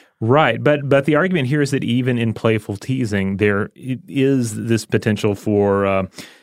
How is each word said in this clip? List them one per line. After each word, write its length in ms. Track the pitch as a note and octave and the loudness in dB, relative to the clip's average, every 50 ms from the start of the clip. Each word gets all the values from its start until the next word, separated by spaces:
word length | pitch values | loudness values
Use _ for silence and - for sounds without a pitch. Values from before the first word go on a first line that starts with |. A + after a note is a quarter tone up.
| _ _ _ - | _ _ _ -4
Right, 440 | A#2 A2 C3 D3+ D#3 B2 A2+ A#2 A#2 | 0 2 2 4 4 2 0 0 2
but, 260 | D3 D3 C#3+ C#3 C3 | 0 0 0 0 2
but 160 | C#3 C#3 C#3 | 2 2 2
the 100 | - D3 | 2 0
argument 320 | D3 F3+ F#3+ F#3 D#3+ C3 B2 | 0 0 0 0 -2 -2 0
here 140 | D3 D3 | 0 0
is 100 | C#3+ C#3 | 0 0
that 120 | C#3 C3+ - | -2 -2 -2
even 340 | A2+ A#2 B2+ B2 C3 B2 A#2 | 0 0 0 0 0 0 0
in 140 | A#2 A2+ G#2+ | 0 -2 -2
playful 440 | - - A2+ A2 G#2+ - - G2+ - | 0 0 0 0 0 -2 -6 -10 -8
teasing, 600 | - - C3 C3 B2 G2+ G#2 G2 F#2+ F#2+ G2 F#2+ | -6 -6 -4 -4 -4 -2 -2 -2 -2 -2 -2 0
there 320 | G#2 G#2 G2+ G2 G#2+ - _ - | 0 0 0 0 -4 -6 _ -12
i-, 200 | - B2+ C3 A#2 - - | -10 -8 -8 -10 -10 -6
is 580 | - C#3 C3 C#3 C#3 C3 A#2+ G#2+ G#2 A2 G#2+ | -2 0 2 2 2 2 0 -2 -4 -6 -2
this 200 | A#2 A2+ A2 - | 0 0 0 0
potential 480 | - - A2 - A2+ G#2 G2 - G#2 G2+ | 0 -2 0 0 0 0 0 0 -2 -2
for, 500 | - - A2 G#2 G2+ G2+ G2+ G2 G2+ G2 | -2 -2 0 2 2 4 4 2 2 2
uh, 180 | G2 G2 F#2+ F#2+ F#2 - - - - - - | 2 0 0 -2 -4 -8 -14 -20 -20 -20 -20